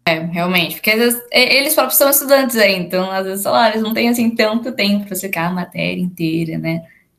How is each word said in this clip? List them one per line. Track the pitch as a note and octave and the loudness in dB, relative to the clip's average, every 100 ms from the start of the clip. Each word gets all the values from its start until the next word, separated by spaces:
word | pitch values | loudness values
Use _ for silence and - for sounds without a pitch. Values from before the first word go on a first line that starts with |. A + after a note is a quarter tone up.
| F3 | -2
É, | D#3+ | -2
realmente. | E3+ E3+ F3+ F3+ D#3 | -4 -4 0 0 -2
Porque, | - G#3+ | -2 0
às | A3 | 2
vezes, | A#3+ A#3 - | 2 0 -2
e-, | - B3 B3+ | 2 4 2
eles | C#4 | 2
próprios | - B3+ - | 2 2 4
são | C#4 | 4
estudantes | C#4 C4+ C#4 B3+ A3+ | 2 4 4 4 2
aí, | G3 F#3+ | 2 2
então, | E3+ F#3 F#3+ | -2 -2 -2
às | F#3+ | -4
vezes, | F#3+ G3 | -4 -4
sei | - | 0
lá, | B3 A3+ | 2 2
eles | A3 | 2
não | A3 | -2
têm, | A3+ A#3+ | 0 0
assim, | A#3+ A3+ | 2 0
tanto | A3+ G#3+ A#3 B3+ | 2 0 0 -4
tempo | A#3+ G3+ G3+ G3+ | -2 0 0 -2
pra | |
explicar | F#3 G3 F3 E3+ | -8 -6 -4 -4
a | |
matéria | F3+ F3+ E3+ F3 F#3 | -4 -6 -6 -4 -2
inteira, | F3+ F3+ D#3+ D#3+ D#3+ D#3+ | -4 -4 -2 -2 -4 -4
né? | D#3+ E3 - _ _ | -4 -4 -8 _ _